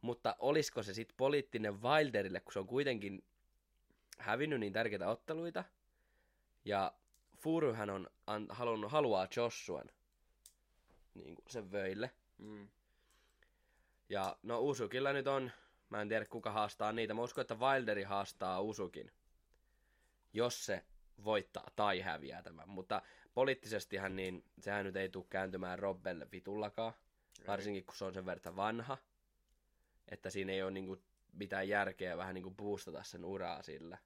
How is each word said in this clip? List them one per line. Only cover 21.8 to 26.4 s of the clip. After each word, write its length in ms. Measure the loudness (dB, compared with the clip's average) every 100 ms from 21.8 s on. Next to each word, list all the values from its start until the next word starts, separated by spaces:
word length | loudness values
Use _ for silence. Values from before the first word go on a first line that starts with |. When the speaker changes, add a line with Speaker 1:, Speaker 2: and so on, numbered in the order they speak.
| 2 2
Speaker 1:
häviää 420 | 0 -4 -6 -10
tämän. 260 | -12 -16 -12
Mutta 320 | -10 -2 -4 -4 -20 -8
poliittisestihan 840 | 2 4 2 0 -4 -2 -2 -2 -2
niin 280 | -4 -4 -12 -12
sehän 260 | -4 -2 0
nyt 100 | -2
ei 140 | -2
tuu 140 | -4
kääntymään 560 | -4 -2 -2 -2 -4 -2
Robbelle 480 | 0 0 -2 -4 -6
vitullakaan, 640 | -10